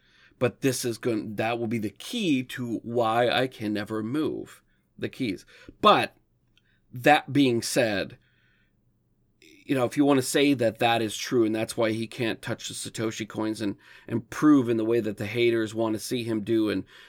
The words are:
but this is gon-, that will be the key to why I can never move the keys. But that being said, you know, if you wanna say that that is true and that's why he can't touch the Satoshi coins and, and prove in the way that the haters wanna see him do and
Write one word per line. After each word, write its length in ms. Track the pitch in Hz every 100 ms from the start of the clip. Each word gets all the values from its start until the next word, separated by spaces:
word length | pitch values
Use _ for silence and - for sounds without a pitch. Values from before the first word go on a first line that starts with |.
| _ _ _ _
but 220 | 123 -
this 240 | 135 123
is 140 | 123 113
gon-, 360 | 123 110 107
that 240 | 104 110 117
will 80 | 113
be 120 | 117
the 120 | 104
key 540 | - - 240 190 131
to 360 | 127 - 123 110
why 440 | 113 120 110 117 120
I 180 | - 131
can 240 | - 107
never 300 | 104 90 110
move 600 | 110 147 135 58 - - _ _ _ -
the 100 | -
keys. 380 | - 123 87 - - - -
But 340 | 208 160 107 - _ _ _ _ _ _ _
that 400 | 120 139 147 -
being 300 | 135 135 117
said, 560 | - - 117 98 - - _ _ _ _ _ _ _ _ _ _ _ _ 78 78
you 120 | - 131
know, 80 |
if 120 | 120 147
you 80 |
wanna 180 | 143 139
say 320 | 123 156 143
that 240 | 135 113 98
that 220 | 120 117
is 140 | 110 -
true 280 | - 123
and 100 | 110
that's 220 | 110 113 -
why 160 | 110
he 140 | 110 113
can't 360 | - 117 -
touch 260 | - 113 -
the 60 |
Satoshi 520 | - - - 113 - 107
coins 340 | 110 110 110
and, 160 | 107 101 - - -
and 220 | 117 113
prove 400 | - - 143 117
in 80 | 117
the 80 |
way 160 | 110 120
that 160 | 107 98
the 100 | 101
haters 480 | 120 120 117 110
wanna 240 | 110 113 110
see 240 | - 127
him 200 | 117 110
do 260 | 101 113 107
and 160 | 95 - -